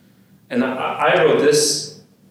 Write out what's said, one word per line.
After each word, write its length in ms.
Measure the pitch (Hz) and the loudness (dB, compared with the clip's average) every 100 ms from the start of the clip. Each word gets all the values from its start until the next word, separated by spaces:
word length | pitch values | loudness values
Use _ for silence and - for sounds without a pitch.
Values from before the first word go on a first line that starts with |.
| _ _ _ - _ | _ _ _ -20 _
And 140 | 123 | -6
I, 500 | 127 - 156 - 156 | -4 -6 -8 -2 0
I 100 | 175 | 2
wrote 160 | 156 139 | 2 4
this 600 | 143 147 - - - - - _ _ | 2 2 0 -4 -8 -16 -20 _ _